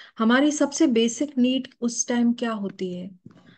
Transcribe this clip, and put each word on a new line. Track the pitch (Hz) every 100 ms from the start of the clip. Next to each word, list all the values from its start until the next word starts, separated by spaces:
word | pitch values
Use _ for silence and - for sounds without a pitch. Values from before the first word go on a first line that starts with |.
| - -
हमारी | 226 254 294
सबसे | 294 277 - 311
बेसिक | 226 226 - 294 277
नीड | 247 262 262 _
उस | 233 - -
टाइम | 240 240
क्या | 240 233
होती | 220 196 190 185
है? | 180 185 - - - -